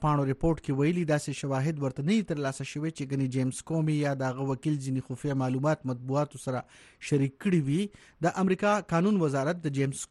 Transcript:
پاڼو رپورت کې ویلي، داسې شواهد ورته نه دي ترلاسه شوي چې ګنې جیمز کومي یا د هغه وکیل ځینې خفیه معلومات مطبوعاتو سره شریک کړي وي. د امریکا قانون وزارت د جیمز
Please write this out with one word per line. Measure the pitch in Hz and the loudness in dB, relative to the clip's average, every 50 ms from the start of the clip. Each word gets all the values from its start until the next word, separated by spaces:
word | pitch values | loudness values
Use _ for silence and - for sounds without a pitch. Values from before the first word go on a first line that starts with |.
پاڼو | - 151 147 143 139 135 | 2 2 2 2 2 0
رپورت | 135 - - 165 160 - - | 0 2 2 0 0 0 -2
کې | - 135 135 | -2 0 2
ویلي، | 143 160 175 180 170 151 | 2 2 2 2 2 2
داسې | 151 147 - 151 139 - | 0 0 0 -4 -8 -6
شواهد | - 139 135 131 135 165 160 143 139 | -4 -2 -2 0 0 0 -2 -2 -2
ورته | 131 - - 139 170 | -4 -4 -2 0 2
نه | 214 226 | 2 2
دي | 185 - | 2 0
ترلاسه | 165 147 139 135 131 - 135 - | -2 -2 -2 -4 -4 -6 -8 -8
شوي | - 147 151 160 | -6 -6 -6 -6
چې | 156 - 143 135 | -6 -6 -6 -4
ګنې | 139 135 135 127 123 | -2 -2 -2 0 0
جیمز | 135 127 131 127 - - - | 0 0 -2 -2 -6 -6 -4
کومي | 160 160 156 156 151 147 | -2 0 0 2 2 0
یا | 147 143 139 135 131 | 0 0 0 0 -2
د | 127 | -2
هغه | 123 131 139 135 | -2 -2 -2 -2
وکیل | 135 123 - 156 151 143 131 | -2 -2 -2 -2 -2 -2 -2
ځینې | 135 131 131 - - | -2 -4 -4 -4 -6
خفیه | 127 - - 147 135 135 131 | -8 -6 -4 -2 0 0 0
معلومات | 131 127 131 139 156 156 - - 131 | 0 0 0 2 0 0 0 -2 -6
مطبوعاتو | 127 120 127 131 135 147 147 147 - 123 - | -6 -6 -4 -2 0 0 0 -2 -4 -10 -8
سره | 135 127 120 - - - - - - - - - - | -6 -6 -6 -6 -10 -18 -20 -20 -20 -20 -10 -4 0
شریک | 151 139 139 139 - - - | 2 2 2 2 -2 -2 0
کړي | 202 180 165 139 135 | 2 4 4 4 4
وي. | 143 180 208 202 - - - - _ - 156 | 2 0 0 -2 -6 -14 -20 -20 _ 0 0
د | 175 - 190 185 | 0 2 2 2
امریکا | 190 190 - 208 208 208 208 165 - 165 | 2 2 2 2 2 2 2 0 0 2
قانون | 165 180 214 214 190 160 | 2 4 4 4 4 2
وزارت | 143 135 135 135 156 180 175 160 | 2 2 2 0 0 -2 -2 -4
د | 151 135 139 | -4 0 0
جیمز | 135 139 135 - - - | 0 0 -2 -4 -10 -6